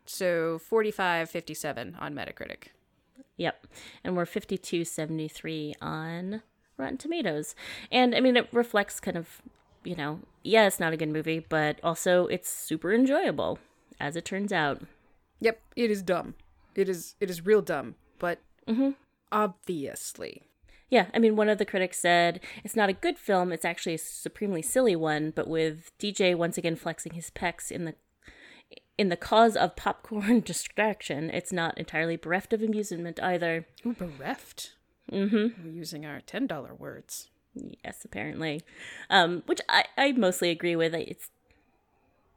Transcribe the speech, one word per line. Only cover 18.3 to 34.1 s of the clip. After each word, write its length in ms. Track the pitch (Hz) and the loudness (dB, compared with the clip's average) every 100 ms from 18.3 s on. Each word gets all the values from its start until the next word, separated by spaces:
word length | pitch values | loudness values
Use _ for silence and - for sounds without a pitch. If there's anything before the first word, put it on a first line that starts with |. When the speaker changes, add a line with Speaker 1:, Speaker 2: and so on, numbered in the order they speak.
| 170 _ _ - | -4 _ _ -4
Speaker 2:
Mm-hmm. 220 | 226 269 277 _ _ _ | 0 0 -2 _ _ _
Speaker 1:
obviously. 1120 | 302 208 - - 170 135 - - - - - _ _ _ - _ | 0 0 -2 -6 -6 -6 -8 -12 -12 -14 -14 _ _ _ -20 _
Speaker 2:
Yeah, 180 | 240 180 | 4 4
I 60 | - | 4
mean, 180 | 226 214 | 4 6
one 120 | 214 | 4
of 100 | 208 | 2
the 60 | 202 | 0
critics 320 | 196 185 - | 0 -2 0
said, 400 | 175 175 170 175 - - | 4 6 4 0 -10 -16
"It's 140 | - 226 | -4 2
not 120 | 202 | 2
a 40 | |
good 240 | 185 349 311 | 2 -2 -2
film, 320 | - 190 180 | 2 2 2
it's 120 | 165 | 0
actually 300 | 170 170 180 | -4 -4 -4
a 40 | 160 | -4
supremely 640 | - - 160 - 202 170 | -6 -10 -10 -6 -2 -2
silly 320 | 160 254 247 | 0 4 4
one, 380 | 170 156 151 156 | 4 2 0 -2
but 140 | 156 - | -2 -2
with 420 | 160 160 156 - _ | 0 0 -2 -14 _
D 140 | 208 | -6
J 220 | 196 180 | 2 2
once 220 | 175 170 175 | 4 0 0
again 200 | 165 165 | -2 -4
flexing 380 | 170 160 165 | -6 -10 -10
his 160 | 165 - | -12 -12
pecs 400 | - 175 - - | -6 -4 -4 -10
in 140 | - 165 | -8 -8
the, 80 | - _ _ - - - - _ - _ - | -10 _ _ -20 -20 -20 -20 _ -20 _ 0
in 120 | 196 | 0
the 80 | 170 | 0
cause 400 | - 214 233 202 | 4 8 8 6
of 180 | 180 - | 2 2
popcorn 640 | 196 - - 214 202 240 | -4 -4 -6 -4 4 4
<laughs> 40 | - | 4
distraction, 760 | 170 - - 214 196 - 143 160 | -4 -4 0 0 0 -4 -4 -2
it's 220 | - - | -4 -4
not 240 | 180 165 - | -2 -2 -4
entirely 380 | 160 156 165 165 | -4 -2 -2 -2
bereft 360 | 160 180 - | -2 -4 0
of 100 | 214 | 0
amusement 580 | 220 214 202 170 170 - | 0 0 -2 -6 -8 -4
either." 440 | 185 180 170 165 165 - 240 | -2 0 0 -2 -6 -8 -8
Speaker 1:
Ooh, 60 | |
bereft? 800 | 233 175 | -6 -8